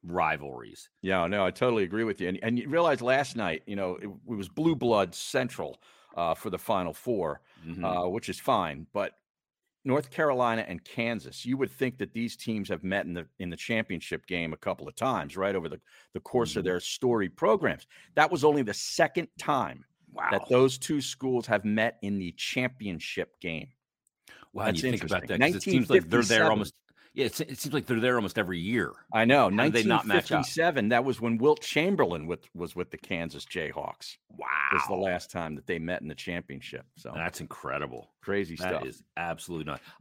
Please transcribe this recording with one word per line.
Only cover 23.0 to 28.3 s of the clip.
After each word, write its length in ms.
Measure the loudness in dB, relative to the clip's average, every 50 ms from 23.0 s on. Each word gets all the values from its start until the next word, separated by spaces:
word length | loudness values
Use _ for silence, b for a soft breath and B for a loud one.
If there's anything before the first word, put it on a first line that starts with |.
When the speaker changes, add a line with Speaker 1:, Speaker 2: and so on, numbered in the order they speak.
| -8 -8 -6 -6 -6 _ _ _
Speaker 2:
game. 300 | -8 -6 -6 -6 -8 -12 _ _ _ _ _ _ _ _ _ _ _ B B B B B -8
Speaker 1:
Wow, 120 | -4 -2
and 100 | 0 0
Speaker 2:
That's 80 | 0 0
Speaker 1:
you 80 | 0
think 120 | -2 -2 -2
about 200 | -2 -2 -2 -2
Speaker 2:
interesting. 160 | -2 0 2
Speaker 1:
that, 140 | 2 2 2
'cause 20 |
it 60 | 0 0 2
seems 200 | 2 2 4 6
like 200 | 4 4 4 6
they're 140 | 2 4 4
there 160 | 6 6 6 6 6
Speaker 2:
Nineteen 20 |
fifty-seven. 0 |
Speaker 1:
almost, 220 | 4 2 0 -4 -8 _ _ _ b b b b b
yeah, 120 | -2 -2
it's, 140 | -2 -2 -4
it 160 | -6 -6 -6 -8
seems 140 | -6 -4 -2
like 120 | -4 0
they're 140 | 0 0 2
there 160 | 4 4 2
almost 240 | 2 0 0